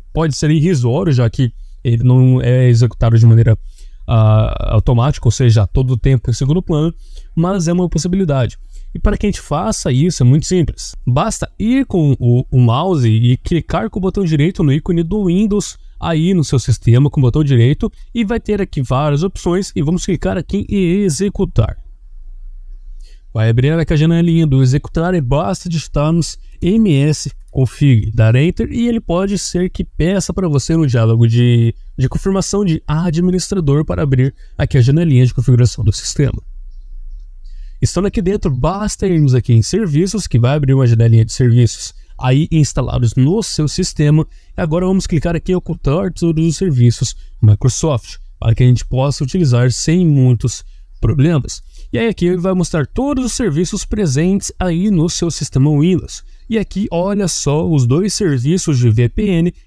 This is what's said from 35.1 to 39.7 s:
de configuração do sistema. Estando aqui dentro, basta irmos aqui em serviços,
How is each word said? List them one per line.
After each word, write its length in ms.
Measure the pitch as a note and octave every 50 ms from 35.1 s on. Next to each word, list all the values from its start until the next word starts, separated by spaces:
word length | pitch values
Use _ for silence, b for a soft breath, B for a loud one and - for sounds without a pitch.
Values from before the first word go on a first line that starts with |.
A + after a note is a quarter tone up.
| C3+ B2 B2+
de 80 | A#2+ -
configuração 500 | - A#2 - B2 A#2 B2 A2+ - - A#2
do 100 | G#2+ -
sistema. 480 | - - - - - C#3+ - G#2+ G#2+ - - - - - - - - - - - - - - - - - - - - b b b b b b b b
Estando 260 | - - - F3 G3
aqui 140 | G3 - A#3
dentro, 300 | F3 F3+ G3+ G3+ - F3
basta 560 | C3 B2 C3+ D#3 F#3 G3+ G#3+ G3+ - - -
irmos 260 | F#3+ F3 D#3+ D3+ C3+ B2+
aqui 200 | B2 - - A#2+
em 80 | A2+
serviços, 640 | G#2+ -